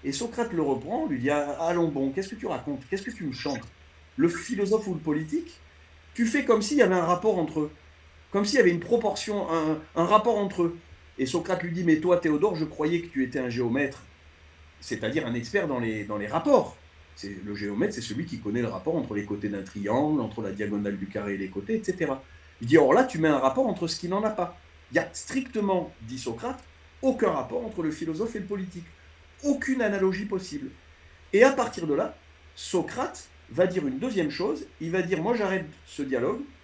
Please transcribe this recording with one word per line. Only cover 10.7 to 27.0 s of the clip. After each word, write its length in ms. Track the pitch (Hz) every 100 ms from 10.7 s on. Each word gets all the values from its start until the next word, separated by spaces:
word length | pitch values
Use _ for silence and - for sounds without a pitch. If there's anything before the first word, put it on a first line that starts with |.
| 170 - - - -
Et 60 | 127
Socrate 380 | 175 160 180
lui 80 | 175
dit, « 120 | 170 170
Mais 120 | 156
toi, 200 | 175 175
Théodore, 380 | 165 147 202 170
je 100 | 156
croyais 360 | - 151 170
que 60 | 170
tu 160 | 139
étais 160 | 123 135
un 100 | 127
géomètre, 540 | 117 120 127 139 - - - - - - - - -
c'est-à-dire 460 | - 110 107 147 120
un 80 |
expert 340 | 117 117 202 165
dans 120 | 127
les, 260 | 117 107 101
dans 120 | 107
les 100 | 104
rapports. » 500 | 156 294 269 - - - - - -
C'est, 200 | 101 95
le 120 | 104 101
géomètre, 400 | 101 101 202 -
c'est 60 |
celui 260 | 113 110 -
qui 100 | 113
connaît 220 | 104 117
le 60 | 117
rapport 280 | 95 156 165
entre 200 | - 104
les 100 | 101
côtés 240 | 101 104
d'un 140 | 101
triangle, 580 | 95 104 101 120 151 151
entre 220 | 110 107
la 80 | 104
diagonale 480 | 98 104 104 101 98
du 80 | 95
carré 260 | 104 101
et 40 | 98
les 120 | 95
côtés, 280 | 98 101 220
et 60 |
cetera. 400 | 220 180 151 135 - - - -
Il 60 | 120
dit, « 100 | 156
Or 140 | 135
là, 100 | 190
tu 140 | 262 160
mets 100 | 160
un 120 | 139
rapport 260 | 131 135 254
entre 220 | 185 170
ce 120 | -
qui 80 | 175
n'en 160 | 196
a 60 | 214
pas. » 300 | 214 170 - - - -
Il 20 |
n'y 60 | -
a 100 | -
strictement, 800 | - - 262 - 220 202 185 156 -
dit 160 | 113 127
Socrate, 440 | 120 113 240 262 - - - -